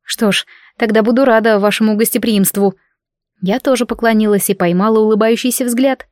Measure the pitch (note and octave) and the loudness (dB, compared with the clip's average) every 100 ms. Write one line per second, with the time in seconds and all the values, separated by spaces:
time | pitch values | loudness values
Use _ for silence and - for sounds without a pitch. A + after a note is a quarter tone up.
0 | - - A3 - - - _ - A#3 A3 | -12 -4 -2 -2 -6 -20 _ -6 0 0
1 | G#3+ A#3+ C4+ A3+ A3+ G#3 G#3 - A3 G#3 | 2 2 4 2 2 0 0 0 0 0
2 | A3 A#3 A#3+ G#3 F#3+ G3 G3 F#3+ _ _ | -2 -2 -2 0 0 0 -2 -2 _ _
3 | _ _ _ _ F#3 A#3+ - B3 A#3+ A3 | _ _ _ _ -4 -2 -2 -2 -2 -2
4 | A#3 A3 G#3+ G3+ - G3 F3 F3+ G#3+ A3 | 0 2 2 0 0 -2 0 0 2 2
5 | G#3+ G#3+ A3 A#3 B3+ - B3 A#3+ C4+ C4 | 2 2 0 0 -2 -4 -4 0 0 -2
6 | - | -10